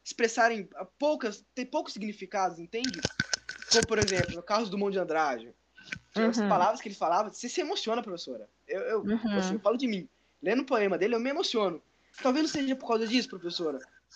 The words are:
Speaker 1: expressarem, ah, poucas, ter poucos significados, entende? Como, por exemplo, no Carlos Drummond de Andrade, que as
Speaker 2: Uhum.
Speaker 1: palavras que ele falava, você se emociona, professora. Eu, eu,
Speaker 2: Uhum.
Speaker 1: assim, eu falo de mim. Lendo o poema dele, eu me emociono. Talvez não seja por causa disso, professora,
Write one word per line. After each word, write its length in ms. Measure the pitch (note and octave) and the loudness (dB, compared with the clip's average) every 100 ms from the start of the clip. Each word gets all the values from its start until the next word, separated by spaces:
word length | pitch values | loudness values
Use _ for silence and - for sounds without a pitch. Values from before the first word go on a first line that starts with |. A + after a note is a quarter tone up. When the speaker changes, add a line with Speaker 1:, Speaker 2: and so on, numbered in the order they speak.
Speaker 1:
expressarem, 640 | - - A3+ A#3 A3+ A3+ F3+ - | -14 0 0 4 4 2 -6 -12
ah, 100 | F#3+ | -14
poucas, 580 | _ D4 D4+ A3+ G3+ _ - | _ 0 2 -2 -6 _ -8
ter 100 | B3 | -2
poucos 280 | D4+ - | -2 -4
significados, 640 | - G#3+ G#3 F#3+ G#3 F#3 E3+ | -6 -8 -8 -6 0 0 -2
entende? 480 | E3+ A3+ B3+ F3 - - - - - - - | -8 -4 -4 -4 -6 -4 -4 -4 -8 -16 2
Como, 160 | A3+ A3 | 4 4
por 100 | G#3+ | 2
exemplo, 380 | G3+ F#3 E3 E3+ | 2 2 0 -4
no 80 | |
Carlos 260 | - G#3+ A3+ | -2 0 0
Drummond 240 | G3+ G3+ | -2 0
de 60 | F#3+ | 0
Andrade, 560 | F3 D#3+ D3+ B2 A#2 - _ - - - _ | 0 0 0 0 -8 -20 _ -20 -14 -14 _
que 80 | G3+ | 2
as 180 | A3+ A3+ | 2 2
Speaker 2:
Uhum. 80 | G#3 | 2
Speaker 1:
palavras 340 | F#3 F3+ - | 4 4 2
que 60 | A3 | -6
ele 80 | G3 | -4
falava, 340 | E3 F3+ G#3+ | 2 2 0
você 200 | - B3 | -6 -6
se 120 | D4 | -4
emociona, 420 | D#4 G4 - A#3 | -2 -2 -2 -2
professora. 440 | G#3+ F3 - A#2+ G#2 _ _ | -4 -10 -10 -12 -14 _ _
Eu, 140 | F3+ | -4
eu, 200 | G3 G#3+ | 0 -2
Speaker 2:
Uhum. 360 | G3+ A3 A3+ G3+ | 0 0 0 0
Speaker 1:
assim, 180 | F#3 G3+ | 0 2
eu 40 | |
falo 180 | G3+ A#3 | 2 2
de 100 | B3+ | 0
mim. 200 | G3+ D#3 _ _ _ | -2 -6 _ _ _
Lendo 200 | F3+ A#3+ | 0 0
o 40 | C4 | 2
poema 320 | A#3+ G3+ E3+ | 2 4 2
dele, 180 | G3+ A#3 | 2 2
eu 40 | |
me 100 | B3 | 0
emociono. 520 | D4 D4 A#3 G3 D#3 _ _ _ - | 0 0 2 0 -2 _ _ _ -2
Talvez 220 | C4+ C4 | 0 2
não 60 | D#4 | 2
seja 260 | D#4 C4+ C4 | 0 0 -2
por 120 | - | 0
causa 200 | A3+ A3 | 0 2
disso, 220 | B3 A3 | 0 0
professora, 520 | F#3+ F3 E3+ E3 C3+ - _ _ | -6 -6 -2 -2 -4 -10 _ _